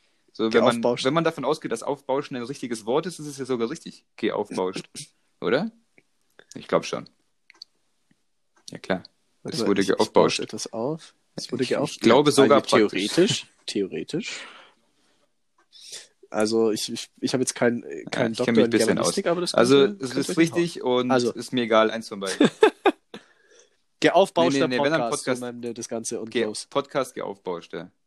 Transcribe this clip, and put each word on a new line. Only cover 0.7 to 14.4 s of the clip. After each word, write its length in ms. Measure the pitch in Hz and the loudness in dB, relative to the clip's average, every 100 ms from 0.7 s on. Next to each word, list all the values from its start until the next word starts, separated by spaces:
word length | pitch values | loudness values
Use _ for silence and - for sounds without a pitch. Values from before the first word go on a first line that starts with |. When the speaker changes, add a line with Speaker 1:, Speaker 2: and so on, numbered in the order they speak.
Speaker 2:
Geaufbauscht. 320 | 117 120 120 | 2 0 -2
Speaker 1:
wenn 100 | 131 | 0
man 80 | 160 | 0
davon 200 | 165 - | 0 -2
ausgeht, 260 | 127 156 - | -4 -4 -6
dass 120 | 113 | -8
Aufbauschen 520 | - 143 - 135 147 131 | -6 -8 -4 -6 -6 -8
ein 60 | |
richtiges 440 | 120 139 123 113 104 | -10 -10 -8 -6 -2
Wort 200 | 135 175 | -2 -2
ist, 120 | 160 | -8
ist 60 | 151 | -12
es 120 | 135 | -10
ja 60 | |
sogar 260 | 127 127 117 | -6 -4 -4
richtig. 340 | 123 - - _ - | -6 -14 -20 _ -6
Geaufbauscht. 720 | 107 - 104 90 92 95 - - - | -4 -2 -4 -4 -4 -6 -12 -16 -20
Speaker 2:
<clears throat> 260 | _ _ _ | _ _ _
Speaker 1:
Oder? 300 | 87 127 220 - _ _ _ _ _ _ - | -2 0 -2 -10 _ _ _ _ _ _ -20
Ich 120 | - - | -20 -2
glaub 180 | 85 | -2
schon. 240 | - 58 - _ _ _ _ _ - _ _ _ _ _ _ _ _ _ - | -2 -8 -12 _ _ _ _ _ -20 _ _ _ _ _ _ _ _ _ -20
Ja, 80 | - | -12
klar. 260 | - - - _ _ _ | -6 -6 -8 _ _ _
Speaker 2:
Warte 140 | - 160 | -10 -4
Speaker 1:
Es 60 | |
Speaker 2:
mal, 60 | 104 | -2
Speaker 1:
wurde 140 | 98 | 0
Speaker 2:
ich, 80 | 98 | 0
ich 40 | - | 0
Speaker 1:
geaufbauscht. 180 | 104 95 80 - | 2 4 4 2
Speaker 2:
bausche 40 | |
etwas 300 | - 107 - | -6 -10 -10
auf. 420 | 113 123 160 - _ _ - | -6 -6 -6 -12 _ _ -16
Es 160 | - | -8
wurde 100 | - | -4
Speaker 1:
Ich, 60 | 127 | -2
Speaker 2:
geauf-, 220 | 113 143 | -2 -2
Speaker 1:
ich 100 | - | 0
glaube 300 | 110 123 143 | 6 6 6
Speaker 2:
ja, 40 | |
Speaker 1:
sogar 280 | 139 135 139 | 6 6 6
Speaker 2:
also 80 | - 110 104 | 4 4 4
Speaker 1:
praktisch. 180 | - 104 | 0 0
Speaker 2:
theoretisch, 320 | - 185 - - _ - | 2 2 0 -8 _ -8
theoretisch. 720 | 107 92 80 78 160 - - | -4 -4 -6 -8 -8 -8 -12